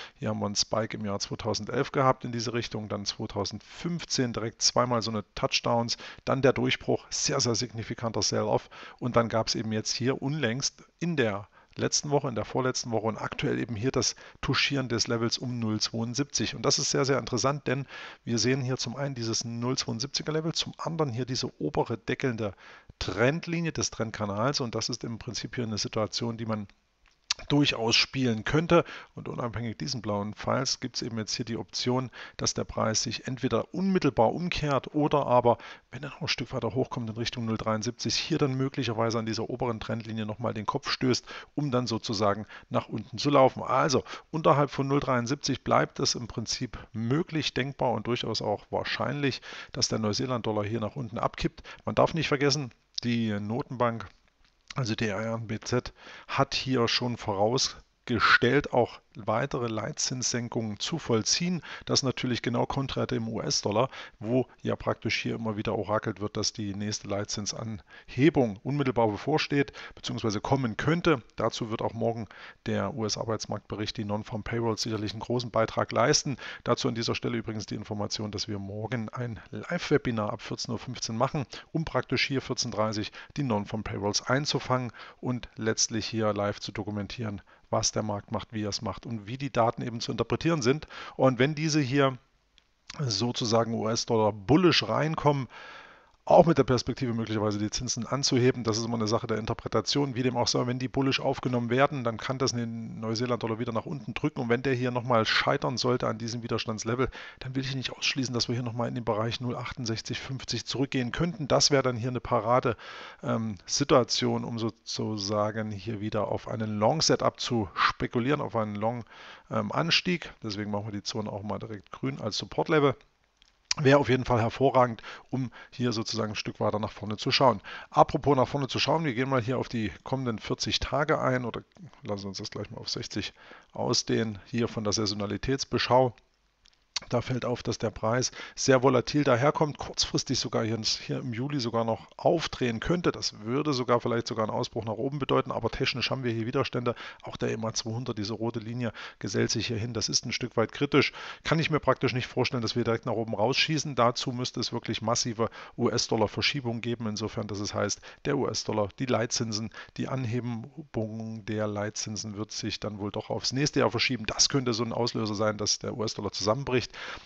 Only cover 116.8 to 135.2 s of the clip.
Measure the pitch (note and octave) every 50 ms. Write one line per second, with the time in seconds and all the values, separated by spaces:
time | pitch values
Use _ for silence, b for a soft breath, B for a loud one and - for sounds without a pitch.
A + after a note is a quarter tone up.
116.8 | G#2+ A#2 D3 D#3+ D3 - C3+ - - B2 - - - - B2 A#2 G#2 E2 - -
117.8 | - - - - C3 A#2 - A#2+ A#2 C3 D3 C#3+ A#2+ A2+ A2 A2+ A2 G#2+ G#2 G#2
118.8 | G#2 A2+ B2 A#2+ A2+ B B B B B B B B _ - A2+ G#2+ G2+ - C#3
119.8 | D3+ E3+ - - - F3+ F3+ E3 - - - - - A2 G2 G2+ G#2 G2+ G#2 G2+
120.8 | G2+ A2 G2+ G2+ - - - A2+ G#2 G#2 G2+ G2+ G#2 G#2 G2 G2 A2 A2 G#2+ G2+
121.8 | - - - - - C3 C#3 D#3 - A2 - - A#2 G2+ - - E3 - E3 D#3
122.8 | C#3+ C#3 B2+ - - _ _ _ _ _ _ _ - _ _ _ _ _ - -
123.8 | D3+ C3 C#3 - C3+ G#2+ B2+ B2+ B2 - B2 A2 A2 A2+ - - C3 C#3 C3 C3
124.8 | B2 B2 A#2 - B B B B B B - B2+ C3 A2+ B B B B - -
125.8 | B2 B2 G#2+ A2 G#2+ - - A2 A2 G#2+ G#2 - - - - - A2+ G#2+ G2+ G#2
126.8 | G#2+ G2+ - - G#2+ G#2 G#2+ - - C#3+ B2+ - D3 B2+ A2 G2 B B B B
127.8 | B B - D3+ D#3 - - D3+ - C3+ C#3+ C3 B2 - - C#3+ C#3 B2 - A2
128.8 | - C#3 D3 D#3+ E3 D3 A2 A#2 C3 C3+ C3+ B2+ G#2+ A#2+ C3 A#2 A2 - - A#2
129.8 | G#2+ G2+ - - _ - C3+ C3 C3 A#2+ A2 G2+ - - C3+ - - A2 - -
130.8 | - - - C#3 D3+ D3 D3+ C3 B2 C3 B2+ B2+ B2 A2+ - B2+ - _ _ -
131.8 | F3 C3 - - - - G#2 G2+ G2+ G2 F#2+ - G#2 - - G#2+ G#2 - A#2 A#2+
132.8 | A#2 - - - A2 - - G#2 G2 - - B B B B B B B _ -
133.8 | A2+ C3 B2 - - - B2+ A#2 A2+ A2+ G#2 G2 - - - A#2 A#2 G#2+ - A#2
134.8 | G#2+ G#2 G2 A2 A2 G2 G#2+ G#2